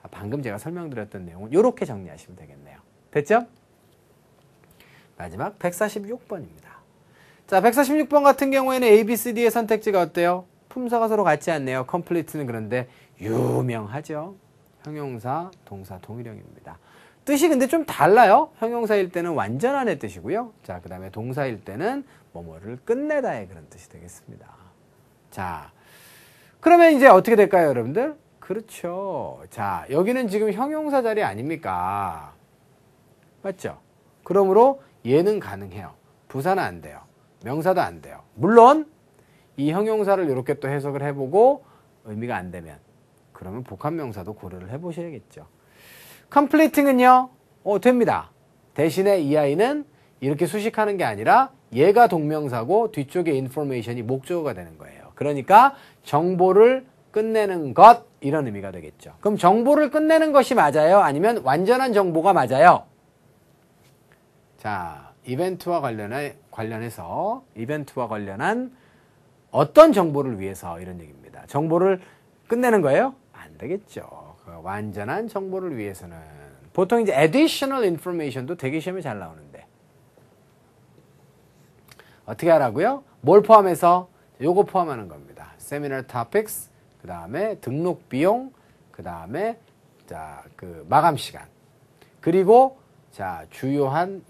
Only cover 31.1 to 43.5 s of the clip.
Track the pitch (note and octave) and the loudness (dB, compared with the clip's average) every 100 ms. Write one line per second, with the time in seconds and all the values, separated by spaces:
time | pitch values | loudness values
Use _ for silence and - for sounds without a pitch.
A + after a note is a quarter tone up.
31.1 | G#3+ E3 F#2+ C#3 D#3 G2+ F2+ F2+ G2+ F#2+ | -2 -4 -4 -8 -8 -6 -6 -4 -4 -6
32.1 | D#2+ D2+ - _ _ _ _ _ _ _ | -8 -14 -20 _ _ _ _ _ _ _
33.1 | _ _ _ G3 F#3 G2 D2 _ _ _ | _ _ _ -12 -10 -12 -14 _ _ _
34.1 | _ - F#3 F#3+ G3 B3+ C4+ - _ A2+ | _ -2 2 4 6 4 2 -8 _ 0
35.1 | C#3+ F#3+ G#3 - G2+ G2+ G2 F2 - _ | 2 2 -2 -6 -14 -14 -16 -18 -20 _
36.1 | _ - C3 D#3+ F#3+ A#2+ F2 D2+ - - | _ -14 -6 -4 -2 -4 -8 -16 -20 -20
37.1 | _ _ _ A2 D3 E3 F#3 G#2 E2 - | _ _ _ -10 -4 -2 0 -2 -8 -18
38.1 | - - - D#3+ A#3 A#3 D#4 D4+ _ _ | -20 -20 -4 4 8 8 6 0 _ _
39.1 | _ _ _ _ - C#3+ F3 G#3+ G#3+ G3 | _ _ _ _ -8 -4 -2 -2 -2 0
40.1 | G3 E3 B2+ C#3+ C#3 C3+ C#3+ C#3 C#3 C#3+ | 0 0 -4 -4 -6 -6 -6 -6 -6 -8
41.1 | C#3 C3 F#3 B3 C#4 - _ _ _ A2+ | -8 -2 2 4 2 -6 _ _ _ -14
42.1 | G#2+ A#2+ G#2 F#2 F2+ E2 D2 _ _ _ | -10 -8 -8 -10 -14 -16 -20 _ _ _
43.1 | _ _ - F#2 | _ _ -20 -14